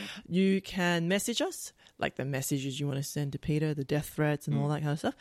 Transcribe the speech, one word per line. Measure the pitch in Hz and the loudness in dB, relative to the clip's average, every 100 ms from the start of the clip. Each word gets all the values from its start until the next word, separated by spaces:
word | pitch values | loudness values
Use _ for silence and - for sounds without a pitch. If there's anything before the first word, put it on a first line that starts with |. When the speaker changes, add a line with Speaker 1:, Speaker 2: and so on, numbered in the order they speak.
| 202 - - | -10 -10 -2
Speaker 1:
You | 175 190 196 | 4 4 4
can | - 190 175 170 170 | 0 0 2 4 2
message | 202 - 233 | 2 0 0
us | 349 - - - - - | -2 -4 -12 -16 -20 -4
like, | - - | -4 -2
the | |
messages | 135 135 - 139 135 135 | -2 -2 0 0 -2 -4
you | 143 | -2
wanna | 139 | -2
send | 143 147 143 | -4 -4 -4
to | 139 | -4
Peter, | - 151 156 | -2 0 0
the | 147 | -2
death | 131 151 - | 0 -2 -2
threats | - 151 147 - | 0 2 2 0
and | 143 | 2
all | 143 | 2
Speaker 2:
Mm. | |
Speaker 1:
that | 147 | 0
kind | 147 | 0
of | 143 | 0
stuff. | - - | -2 -2